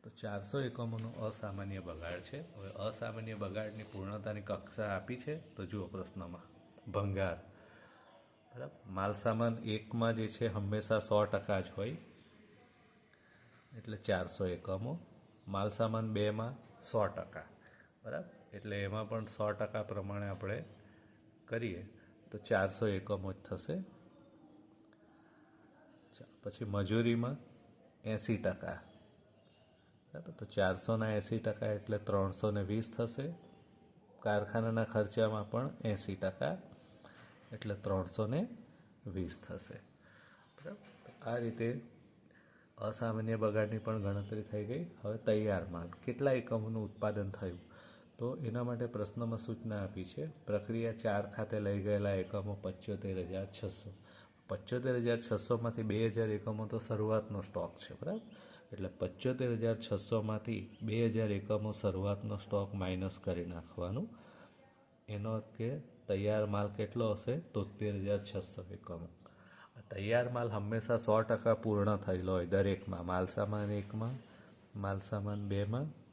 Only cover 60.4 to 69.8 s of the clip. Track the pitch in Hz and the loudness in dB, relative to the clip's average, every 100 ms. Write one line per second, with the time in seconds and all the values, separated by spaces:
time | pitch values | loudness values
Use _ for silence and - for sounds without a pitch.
60.4 | - 107 95 - 110 110 117 110 107 101 | -2 -4 -4 -6 0 4 4 4 2 0
61.4 | 101 107 107 104 104 92 101 101 107 101 | 2 0 2 0 0 2 2 0 -2 -4
62.4 | - 101 98 101 92 92 95 - - 87 | 0 0 0 0 0 0 -2 -2 -2 0
63.4 | 87 85 - - 87 117 226 - - - | -2 -6 -8 -4 -2 -2 -4 -8 -20 -20
64.4 | - - - _ _ _ - 101 110 110 | -20 -20 -20 _ _ _ -8 -4 0 -2
65.4 | 107 - 113 151 - - - 98 104 107 | -4 -4 -4 -4 -10 -16 0 2 4 4
66.4 | 107 104 101 104 104 120 113 101 - 143 | 4 2 0 0 -2 2 2 2 0 -2
67.4 | 170 107 98 - 107 101 98 101 101 98 | -2 -2 -2 -2 -2 0 2 0 0 -6
68.4 | - - 90 95 - 85 85 - - - | -6 -10 -10 -12 -10 -10 -10 -14 -20 -20
69.4 | - - - - | -20 -20 -20 -20